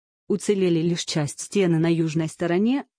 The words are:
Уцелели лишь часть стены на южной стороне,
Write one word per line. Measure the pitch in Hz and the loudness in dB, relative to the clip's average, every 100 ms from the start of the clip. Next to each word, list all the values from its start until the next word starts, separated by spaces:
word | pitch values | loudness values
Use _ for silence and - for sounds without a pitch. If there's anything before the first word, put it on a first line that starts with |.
| _ _ - | _ _ -6
Уцелели | 202 - 196 185 165 | -4 0 0 2 2
лишь | 170 170 | 0 -2
часть | - 165 147 - | -4 -4 -4 -6
стены | - 202 180 160 | -4 0 2 2
на | 165 | 2
южной | 165 165 165 160 | 2 0 -2 -4
стороне, | - 170 175 226 277 - | -4 -2 0 2 0 -4